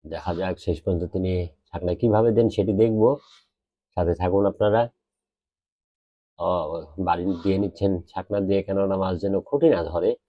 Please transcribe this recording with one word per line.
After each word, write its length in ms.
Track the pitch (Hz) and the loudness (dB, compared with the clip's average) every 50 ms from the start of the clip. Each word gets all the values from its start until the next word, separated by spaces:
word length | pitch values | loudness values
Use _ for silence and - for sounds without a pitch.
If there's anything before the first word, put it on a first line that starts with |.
| _ | _
দেখা 280 | 78 82 78 - 92 87 | -12 -12 -8 -6 -6 -4
যাক 240 | 85 95 92 90 - | -4 -4 -4 -6 -6
শেষ 240 | - 98 85 80 | -4 -4 -4 -2
পর্যন্ত 300 | _ 98 90 82 87 85 | _ -2 -2 -2 -4 -4
তিনি 340 | - 98 95 92 92 90 87 85 _ _ _ | -4 -4 -2 0 -2 -2 -4 -6 _ _ _
ছাকনা 280 | _ - 87 90 90 87 | _ -12 -6 -4 -4 -2
কিভাবে 380 | - - 117 104 107 113 120 | 0 2 2 4 4 4 4
দেন 160 | 110 117 117 110 | 4 4 2 2
সেটি 240 | - - 98 104 | 2 0 0 0
দেখব, 440 | 101 98 113 117 110 107 110 123 143 - _ _ - - _ _ _ _ _ _ _ _ _ _ _ | 2 2 2 2 4 4 4 2 2 0 _ _ -20 -20 _ _ _ _ _ _ _ _ _ _ _
সাথে 200 | 92 87 85 87 | -2 0 0 0
থাকুন 320 | 82 92 90 92 98 101 | 0 0 2 2 2 2
আপনারা। 420 | 98 - - 104 104 104 113 120 120 _ _ _ _ _ _ _ _ _ _ _ _ _ _ _ _ _ _ _ _ _ _ _ _ _ _ _ _ _ - | 2 0 0 0 2 2 2 0 -2 _ _ _ _ _ _ _ _ _ _ _ _ _ _ _ _ _ _ _ _ _ _ _ _ _ _ _ _ _ -4
ও, 100 | 85 90 90 87 80 78 82 82 78 - - - | -2 0 0 0 -2 -4 -6 -8 -10 -12 -8 -4
বাড়ি 260 | 92 87 85 87 90 98 95 85 | -2 0 0 0 0 -4 -4 -2
দিয়ে 160 | - 98 95 98 | 0 0 0 0
নিচ্ছেন 440 | 101 95 - - 101 98 95 87 | 0 -2 -2 -2 0 0 0 -2
ছাকনা 380 | - _ - 95 92 _ 104 101 | -6 _ -10 -10 -6 _ -4 -2
দিয়ে, 220 | 98 95 98 98 | 0 0 0 0
কেননা 340 | 95 - 98 98 98 95 95 | 0 -2 -2 -2 0 0 0
মাছ 200 | 95 95 95 92 | -2 -2 -2 -2
যেন 240 | 82 98 98 95 95 | -2 -2 -2 -2 -2
খুঁটি 280 | - - - 139 165 165 | -2 -2 -2 2 4 4
না 160 | 120 87 82 | 4 2 -2
ধরে 320 | 80 80 85 87 107 123 _ _ | -4 -4 0 0 0 -2 _ _